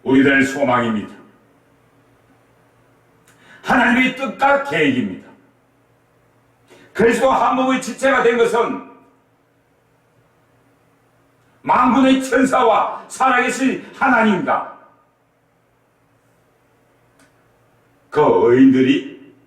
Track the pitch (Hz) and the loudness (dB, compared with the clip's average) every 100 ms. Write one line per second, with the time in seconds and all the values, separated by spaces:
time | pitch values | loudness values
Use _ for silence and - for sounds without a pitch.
0 | 123 135 135 135 131 143 127 120 117 107 | 2 2 4 2 0 -2 -2 0 -2 -4
1 | 92 - - _ _ _ _ _ _ _ | -8 -18 -20 _ _ _ _ _ _ _
2 | _ _ _ _ _ _ _ _ _ _ | _ _ _ _ _ _ _ _ _ _
3 | _ _ _ _ _ - - 254 233 240 | _ _ _ _ _ -18 -2 0 2 2
4 | 262 254 269 - 277 277 - 160 147 123 | 0 -2 -10 -2 0 0 -2 -2 0 -2
5 | 104 90 - - _ _ _ _ _ _ | -6 -10 -18 -20 _ _ _ _ _ _
6 | _ _ _ _ _ _ _ - _ - | _ _ _ _ _ _ _ -20 _ 0
7 | 233 220 262 - 240 254 262 262 - 247 | 0 2 0 0 0 0 -2 -2 -6 -4
8 | 269 240 233 233 226 233 202 - - - | -2 2 0 2 0 0 -2 -6 -12 -20
9 | _ _ _ _ _ _ _ _ _ _ | _ _ _ _ _ _ _ _ _ _
10 | _ _ _ _ _ _ _ _ _ _ | _ _ _ _ _ _ _ _ _ _
11 | _ _ _ _ _ _ - - 254 247 | _ _ _ _ _ _ -2 0 2 4
12 | 262 262 - 262 262 254 233 202 - - | 4 2 0 0 0 2 2 0 -2 -8
13 | - - 254 247 254 - 262 190 - - | -16 -4 0 0 -2 -2 -4 -4 -12 -6
14 | 277 226 220 185 139 - - - - _ | -2 2 2 0 -2 -6 -6 -18 -20 _
15 | _ _ _ _ _ _ _ _ _ _ | _ _ _ _ _ _ _ _ _ _
16 | _ _ _ _ _ _ _ _ _ _ | _ _ _ _ _ _ _ _ _ _
17 | _ _ _ _ _ _ _ _ _ _ | _ _ _ _ _ _ _ _ _ _
18 | _ - - - 117 127 135 131 - - | _ -2 2 2 2 6 6 4 2 0
19 | - - - _ | -4 -20 -20 _